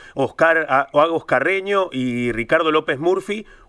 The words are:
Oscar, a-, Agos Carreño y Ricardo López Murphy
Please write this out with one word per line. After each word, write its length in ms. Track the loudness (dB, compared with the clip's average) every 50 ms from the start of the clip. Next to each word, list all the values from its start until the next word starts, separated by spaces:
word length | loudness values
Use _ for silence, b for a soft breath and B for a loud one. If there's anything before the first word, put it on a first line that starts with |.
| B B B
Oscar, 500 | -4 -4 -4 0 2 2 4 4 2 0 0
a-, 200 | 0 0 0 2 2
Agos 320 | 2 2 2 2 -2 -2
Carreño 640 | 0 0 0 2 0 -2 -2 -2 -2 0 0 0 -2
y 400 | -4 -4 -4 -4 -2 -2 -2 -2
Ricardo 400 | -4 -4 -2 -2 0 0 0 0
López 260 | 0 0 0 -2 -4 -2
Murphy 460 | 0 0 0 0 -2 -6 -8 -8 -10 b b b b